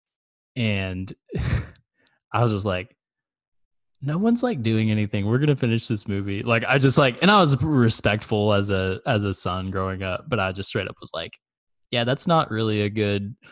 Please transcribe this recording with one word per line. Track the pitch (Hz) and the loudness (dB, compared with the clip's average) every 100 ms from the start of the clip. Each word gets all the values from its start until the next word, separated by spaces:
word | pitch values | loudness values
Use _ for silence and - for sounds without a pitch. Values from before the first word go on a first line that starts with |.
| _ _ _ _ _ - | _ _ _ _ _ -4
and | 113 101 95 92 92 - _ | -2 -2 -4 -6 -10 -12 _
<laughs> | - - - - - _ _ _ _ _ | -6 -2 -2 -4 -14 _ _ _ _ _
I | 104 | 0
was | 120 | 2
just | 104 101 | 2 -2
like, | 90 92 _ _ _ _ _ _ _ _ _ _ _ | -4 -6 _ _ _ _ _ _ _ _ _ _ _
"No | 135 160 | -6 0
one's, | 220 233 | 2 2
like, | 247 180 | 0 0
doing | 110 110 110 | 0 2 2
anything. | 107 104 107 101 | 0 0 -2 0
We're | 123 | 2
gonna | 151 135 | 2 2
finish | 120 113 - | 2 0 -2
this | 107 - | -4 -2
movie." | 98 101 98 | -4 -4 -4
Like, | 117 117 113 | 0 0 2
I | 135 | 2
just, | 135 127 | 4 4
like, | 139 117 | 4 2
and | 180 | 4
I | 208 | 6
was | 165 135 | 4 2
respectful | 156 143 117 - - 104 - 107 104 | 2 4 4 4 0 0 -2 0 2
as | 101 101 | 2 2
a, | 98 95 92 - | 0 -2 -4 -2
as | 110 | 0
a | 101 | 0
son | 95 95 90 95 | -2 -2 -4 -4
growing | 95 95 95 | -4 -4 -6
up, | 95 92 - | -6 -6 -4
but | 120 | -2
I | 95 | -2
just | 92 98 | -4 -4
straight | 113 95 | -4 -6
up | - | -10
was | - | -12
like, | 80 82 - _ _ _ _ _ | -10 -10 -14 _ _ _ _ _
"Yeah, | 120 | -2
that's | 120 139 - | -2 -2 2
not | 165 147 | 2 2
really | 110 110 107 | -2 0 0
a | 104 | 0
good | 104 104 101 101 - - | 0 0 0 -4 -10 -20